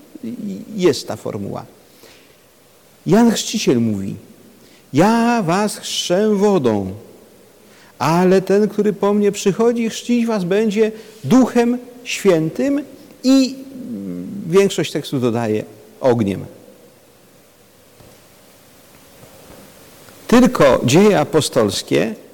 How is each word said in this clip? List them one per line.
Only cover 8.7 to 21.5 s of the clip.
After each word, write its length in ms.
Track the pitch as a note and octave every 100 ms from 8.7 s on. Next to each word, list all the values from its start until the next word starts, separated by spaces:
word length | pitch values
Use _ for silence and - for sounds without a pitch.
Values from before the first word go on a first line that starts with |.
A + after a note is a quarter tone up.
| G#3 G#3
po 220 | G#3 G3+
mnie 180 | G#3 G3+
przychodzi, 580 | G3 G3+ G3 A#3 A#3 A3
chrzcić 360 | - - A#3+ A3+
was 180 | A3
będzie 480 | F3 G3+ A3+ G#3 G#3+ G#3+ - -
Duchem 540 | C3 B3+ B3 A#3+ A#3+ B3 - -
Świętym”, 800 | - - G3 D#3+ D#3+ G3 C4+ C#4+ C#4 - - -
i 320 | B3+ C4+ B3+ C4+ - C4 - G2+ - F2 G2+ C3 D#3+
większość 460 | F#3+ G3 - D3+
tekstu 280 | D#3+ - C#3
dodaje: 440 | A#2+ A2+ A2+ G#2+ - - - -
„ogniem”. 440 | C3 A#2+ G2 F#2+ G2 - - - - _ _ _ _ _ _ _ _ _ _ _ - - _ _ _ _ _ _ _ - _ - - - C2 - - - - - - - -
Tylko 520 | A#3+ A3 - C#3 A#2
dzieje 360 | B2 D#3 G#3 E3
apostolskie 920 | D3 D3+ -